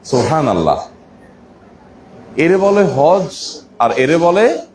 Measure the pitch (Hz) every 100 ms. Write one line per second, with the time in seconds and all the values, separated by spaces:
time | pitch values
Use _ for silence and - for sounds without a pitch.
0 | - 127 117 160 135 90 80 69 - -
1 | - - - - - - - - - -
2 | - - - - 165 190 196 202 185 131
3 | 147 190 165 - - - - - 117 113
4 | 131 165 170 180 233 - -